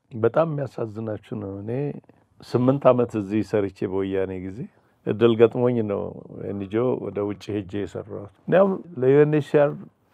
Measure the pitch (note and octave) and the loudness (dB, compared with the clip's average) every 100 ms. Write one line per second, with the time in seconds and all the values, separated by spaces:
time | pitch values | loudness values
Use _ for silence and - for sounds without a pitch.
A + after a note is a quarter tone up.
0 | _ A2+ A2+ D3+ E3 C#3+ C3 - A#2 G#2 | _ 0 2 2 0 -2 -6 -6 -8 -6
1 | A2 G#2+ - A2+ G2 G2 G#2 B2+ C#3+ - | -8 -8 -8 -10 -8 -10 -8 -6 -6 -8
2 | - _ _ _ - A#2+ B2 C#3+ C3 B2 | -16 _ _ _ -4 2 2 4 4 4
3 | A#2 A2 G2 G#2+ G2+ G#2+ G2 F#2+ G#2 F#2+ | 2 -2 -2 -2 0 0 0 -4 -4 -2
4 | G2 F#2+ F#2+ F#2 F#2 G2+ G3+ _ _ _ | -2 -2 -2 -4 -10 -12 -14 _ _ _
5 | - G#2+ A#2+ A2 A#2 B2 B2 A#2+ G#2 G2 | -6 4 4 6 2 2 0 0 -2 -4
6 | F#2 - - G2+ G2+ G2+ G2 A2 B2+ - | -6 -12 -16 -12 -10 -8 -4 -2 0 -2
7 | G#2 G2 G2+ G2 - G#2 F2+ G#2 F#2 G2+ | -4 -4 -4 -6 -6 -6 -6 -8 -6 -8
8 | G2+ G2 G#2 _ - E3+ G3 F#3+ E3+ E3 | -12 -14 -14 _ 0 4 4 0 -8 0
9 | C3 C#3+ D3+ D3+ C#3+ D3+ C#3+ D3 - _ | 4 6 6 2 2 2 2 0 -14 _
10 | _ | _